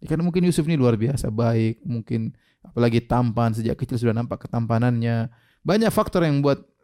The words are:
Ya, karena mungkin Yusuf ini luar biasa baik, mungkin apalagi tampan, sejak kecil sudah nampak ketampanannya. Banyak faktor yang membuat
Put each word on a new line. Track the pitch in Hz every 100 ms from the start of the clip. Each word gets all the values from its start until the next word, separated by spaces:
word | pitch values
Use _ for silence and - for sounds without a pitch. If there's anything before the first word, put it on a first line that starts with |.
Ya, | -
karena | 156 175
mungkin | 175
Yusuf | 180 160 151
ini |
luar | 160 123 110
biasa | 117 143 -
baik, | 107 117 117 113 110 -
mungkin | 117 - 117 113 - _ _ -
apalagi | - 120 113 -
tampan, | 123 123 113 117
sejak | 110 113 -
kecil | - 120
sudah | 117 110
nampak | 120 113 -
ketampanannya. | 117 113 113 123 117 117 117 117 - _ _
Banyak | 151 208 220
faktor | 214 208 185 165
yang | 143
membuat | 143 139 - _